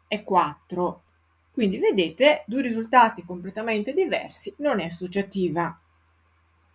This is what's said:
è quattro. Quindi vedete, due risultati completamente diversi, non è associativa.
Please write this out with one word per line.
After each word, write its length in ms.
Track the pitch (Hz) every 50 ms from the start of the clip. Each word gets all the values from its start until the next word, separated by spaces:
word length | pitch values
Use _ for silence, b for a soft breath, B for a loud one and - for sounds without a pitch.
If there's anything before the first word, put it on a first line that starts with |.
| _ _
è 160 | 214 208 214
quattro. 800 | - 202 175 160 147 147 - _ _ 180 180 180 170 - - _ _ _ _ _ _ _ _ _ _
Quindi 280 | _ - 226 196 185 247
vedete, 640 | 359 440 311 196 170 156 160 - 254 302 302 302 -
due 160 | - 220 269
risultati 640 | 254 247 226 226 226 220 - 247 233 220 220 - 180
completamente 720 | 175 180 175 175 196 - 214 220 233 220 208 208 269 269
diversi, 600 | 370 381 285 185 - - - - - - 202 - -
non 220 | 294 294 254 202
è 60 | 160
associativa. 920 | 170 175 - 185 180 180 196 196 196 - 196 180 170 147 170 170 156 170 - _ _ _ _ _ _ _ _ _ _ _ _ _ _ _ _ _ _ _